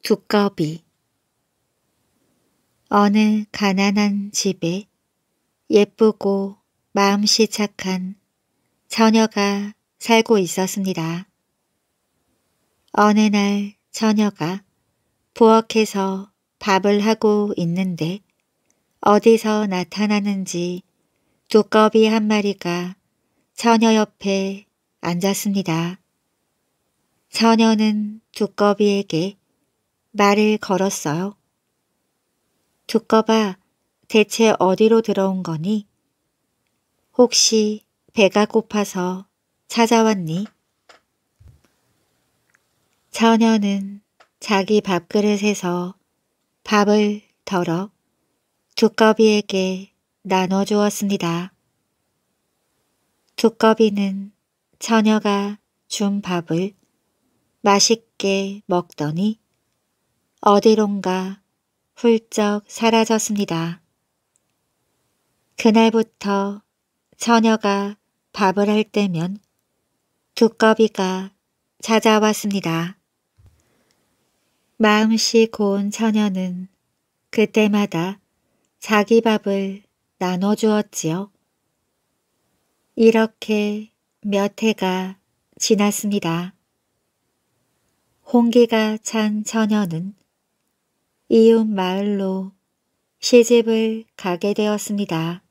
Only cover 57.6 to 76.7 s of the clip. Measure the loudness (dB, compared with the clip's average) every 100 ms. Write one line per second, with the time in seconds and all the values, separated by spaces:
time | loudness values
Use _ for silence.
57.6 | 0 2 2 -2 _ _ -4 -2 -4 -12
58.6 | -4 -4 -4 -8 -6 -2 -4 -4 _ _
59.6 | _ _ _ _ _ _ _ _ 2 4
60.6 | 4 2 0 -4 -4 -6 -8 -12 _ _
61.6 | _ _ _ _ 2 2 _ -2 -2 -2
62.6 | _ -2 0 2 2 -2 -2 -4 -4 -6
63.6 | -6 -10 _ _ _ _ _ _ _ _
64.6 | _ _ _ _ _ _ _ _ _ 0
65.6 | 2 4 4 2 -4 _ -4 -4 -4 -10
66.6 | _ _ _ _ _ _ 0 2 4 0
67.6 | 0 -2 -4 -10 _ _ _ -2 0 0
68.6 | 0 0 -2 -2 -2 -2 -6 -10 _ _
69.6 | _ _ _ _ _ _ _ 0 0 _
70.6 | 2 4 0 0 -4 -6 -10 _ _ _
71.6 | _ _ -2 2 4 4 4 0 -4 -4
72.6 | -4 -4 -6 -12 _ _ _ _ _ _
73.6 | _ _ _ _ _ _ _ _ _ _
74.6 | _ _ 2 4 2 0 2 2 2 0
75.6 | -2 -2 -4 -4 -2 0 -2 -4 -6 -8
76.6 | -14